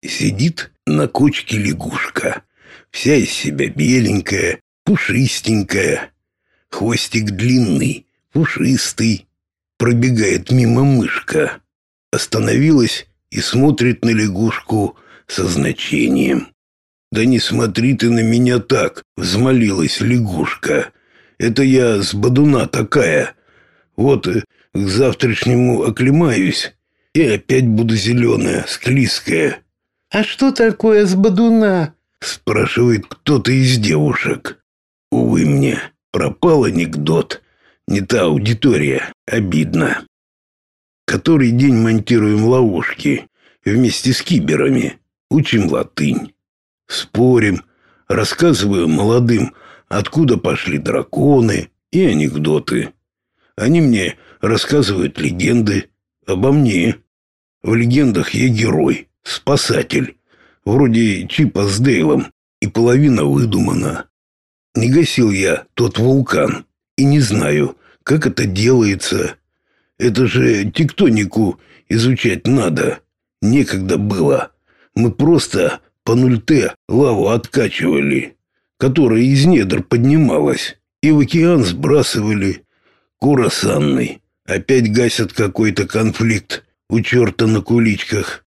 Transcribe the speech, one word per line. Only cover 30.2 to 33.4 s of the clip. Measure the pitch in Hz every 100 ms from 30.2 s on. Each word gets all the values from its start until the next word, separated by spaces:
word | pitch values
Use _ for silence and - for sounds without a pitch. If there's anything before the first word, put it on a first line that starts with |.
что | 214 - 269
такое | 262 226 - 220 208 208
с | 185
бодуна?" | 214 185 233 226 214 185 156 _ _ _ -
спрашивает | - - 110 110 - 123 110 95
кто-то | - - 143